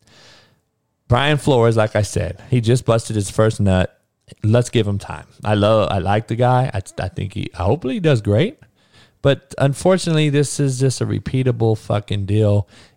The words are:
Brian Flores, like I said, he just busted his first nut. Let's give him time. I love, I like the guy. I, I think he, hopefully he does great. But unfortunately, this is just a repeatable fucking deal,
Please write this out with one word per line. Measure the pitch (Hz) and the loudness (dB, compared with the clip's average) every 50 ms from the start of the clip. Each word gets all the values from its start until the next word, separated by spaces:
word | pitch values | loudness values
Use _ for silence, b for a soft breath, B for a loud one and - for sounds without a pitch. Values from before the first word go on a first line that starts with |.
| b b b b b b b b b b b b b b _ _ _ _ _ _ _ | b b b b b b b b b b b b b b _ _ _ _ _ _ _
Brian | - 123 123 139 147 151 | 0 0 2 2 2 0
Flores, | 143 - 147 139 120 113 117 113 | 0 2 2 2 4 4 4 4
like | 110 107 107 - | 2 0 0 0
I | 104 101 | -2 -2
said, | - - 101 90 87 92 - - - | -2 -2 -6 -6 -6 -8 -12 -6 -2
he | 127 123 | -2 0
just | 113 110 123 123 - | 2 2 0 0 2
busted | - 113 117 - - 110 | 0 0 0 0 -4 -4
his | 107 98 - | -4 -4 -4
first | - - 110 110 110 - | 0 0 2 2 2 0
nut. | 101 95 92 92 90 - _ _ _ _ _ _ _ _ - _ - | 0 2 2 2 0 -2 _ _ _ _ _ _ _ _ -14 _ 0
Let's | 104 110 123 123 - | 2 2 2 2 0
give | - 117 104 101 | 0 -2 0 0
him | 101 95 | -2 -6
time. | - - 82 78 80 - _ - - | -6 -10 -14 -14 -16 -20 _ -10 -4
I | 104 107 | -2 0
love, | 101 101 104 113 107 98 73 92 | 2 4 4 4 4 2 0 -2
I | 98 | -2
like | 87 95 104 110 110 | -2 0 -2 -2 -2
the | - 120 | -4 -4
guy. | 117 123 123 127 127 127 - - | 0 0 2 2 2 0 -2 -4
I, | 95 - - - - | -8 -10 -10 -8 -8
I | 82 90 | -8 -8
think | - - 95 95 - | -6 -8 -10 -8 -8
he, | - - - - | -8 -10 -8 -6
hopefully | - 85 95 127 170 - 247 262 | -4 -2 0 0 -2 -2 -6 -6
he | 220 | -2
does | 175 160 143 113 104 | 0 0 0 0 0
great. | 104 101 110 165 233 311 _ - _ b b b b b b b b b b | 0 2 2 2 0 -4 _ -20 _ b b b b b b b b b b
But | - 143 139 - _ - - - | 0 0 0 0 _ -12 -4 -2
unfortunately, | 135 143 135 - - 180 190 180 - 170 160 151 151 151 | 0 0 0 0 2 2 2 2 0 0 0 0 0 2
this | 139 147 143 - - - | 2 0 0 0 -2 -2
is | 147 135 127 123 | -2 -2 0 0
just | 135 135 - - | 0 -2 0 -2
a | 120 | -4
repeatable | 107 104 107 - - - 131 131 127 120 113 113 113 110 - | -4 -4 -4 -6 -4 -4 -2 0 0 0 0 0 0 0 -2
fucking | - - 110 104 - - 110 101 98 | -2 -4 -4 -4 -2 -4 -6 -6 -2
deal, | 92 101 107 107 104 104 104 98 b b b b b b | 0 0 2 4 4 2 2 0 b b b b b b